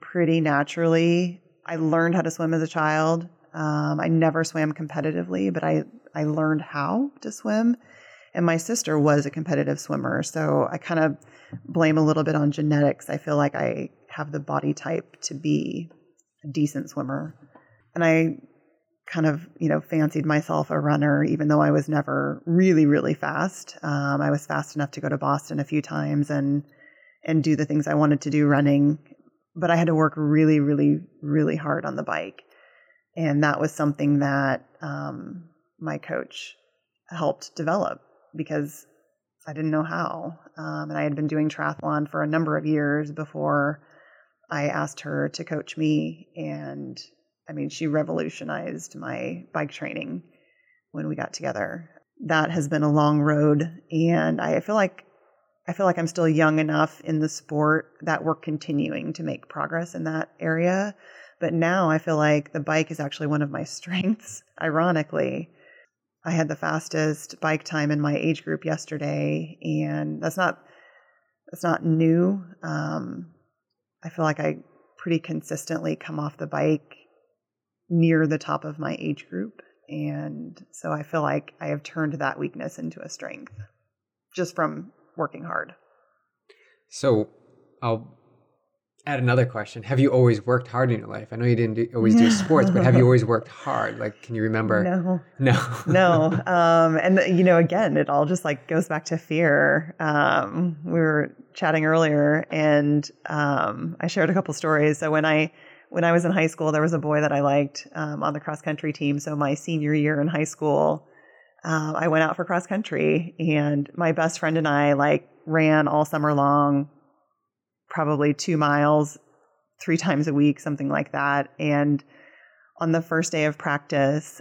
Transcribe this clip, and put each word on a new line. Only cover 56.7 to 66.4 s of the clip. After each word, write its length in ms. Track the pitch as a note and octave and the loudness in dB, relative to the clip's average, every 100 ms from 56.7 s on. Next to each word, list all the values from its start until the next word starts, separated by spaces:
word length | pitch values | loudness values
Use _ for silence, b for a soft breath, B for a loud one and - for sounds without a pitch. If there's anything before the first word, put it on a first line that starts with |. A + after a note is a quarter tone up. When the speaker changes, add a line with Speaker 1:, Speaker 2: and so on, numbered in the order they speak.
| D3+ D#3 - | 0 -2 -4
Speaker 1:
in 180 | - D#3 | -4 -2
the 80 | D3+ | -2
sport 600 | - - D3 D3+ D#3 - _ | -4 -6 0 2 2 -2 _
that 200 | D#3+ D#3 | -4 -2
we're 120 | D#3+ D#3 | -2 -4
continuing 760 | - D3+ - C#3+ D#3 - D#3+ | -4 -6 -2 -2 -2 -4 -8
to 100 | D#3+ | -8
make 260 | D#3 - - | -8 -8 -12
progress 460 | D3+ D3 E3 E3+ F3 | -8 -6 -4 -6 -8
in 100 | D#3+ | -6
that 240 | D#3+ - _ | -4 -6 _
area. 560 | E3 D#3+ F3 F#3+ G3+ - B B B _ | -4 0 0 0 -4 -8 B B B _
But 120 | A3 | -2
now 360 | E3 E3 F#3+ E3 | 0 0 2 2
I 80 | D#3 | 0
feel 180 | - D#3 | 0 2
like 380 | D3+ D3+ D3 | 4 2 0
the 60 | D#3 | -6
bike 280 | C#3+ D#3 D#3 | -2 0 -2
is 100 | D#3 | -4
actually 260 | C#3+ - D3 | -8 -6 -2
one 140 | D3+ | 0
of 80 | C#3+ | -2
my 120 | D3 | -4
<laughs> 20 | D#3+ | -10
strengths, 800 | - F3 F#3 F#3 G#3+ - - - - | -12 -6 -2 0 -2 -6 -18 -20 -6
ironically. 880 | D#3+ D3+ F3 D#3+ D3 D#3 C3 C3+ E3 b b b b _ _ _ | -2 0 2 0 -2 -2 -2 -4 -10 b b b b _ _ _
I 60 | E3 | -4
had 160 | E3 | -2